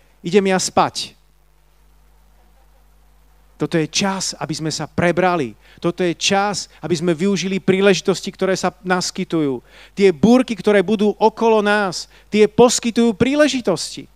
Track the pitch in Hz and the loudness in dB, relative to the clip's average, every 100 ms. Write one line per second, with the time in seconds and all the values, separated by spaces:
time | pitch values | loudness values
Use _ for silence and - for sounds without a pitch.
0 | _ _ 175 202 196 185 - - 147 - | _ _ 0 2 2 0 0 0 0 -2
1 | - _ _ _ _ _ _ _ _ _ | -12 _ _ _ _ _ _ _ _ _
2 | _ _ _ _ _ _ _ _ _ _ | _ _ _ _ _ _ _ _ _ _
3 | _ _ _ _ _ - - 170 151 - | _ _ _ _ _ -8 -2 -2 -2 -2
4 | 196 190 - - 143 151 156 - 151 - | -4 -4 -6 -8 -8 -6 -6 -8 -8 -2
5 | 175 170 185 175 120 104 _ - 170 - | 0 2 0 0 -4 -10 _ -6 -6 -2
6 | 180 156 - 196 208 196 - - 156 165 | -4 -2 -2 0 -2 -6 -12 -10 -6 -2
7 | 175 151 196 190 185 190 - 196 196 180 | -2 0 0 -2 -2 -4 0 2 2 2
8 | - 185 - - 190 185 180 - 185 185 | 0 -4 -6 -4 -2 -2 -4 -4 -4 -2
9 | - - 180 165 147 123 - - - - | -4 -8 -4 -2 -2 -4 -10 -20 -12 0
10 | 196 156 202 247 247 220 214 208 185 214 | 2 4 4 4 4 -2 2 2 2 0
11 | 208 - 214 214 226 220 208 208 196 - | 0 2 0 2 0 2 2 0 -2 -6
12 | - - _ 208 208 - 240 - 233 226 | -12 -20 _ 2 2 4 4 2 -2 0
13 | 233 190 247 294 302 254 233 160 - - | 0 2 0 2 0 0 -4 -4 -6 -14
14 | - | -20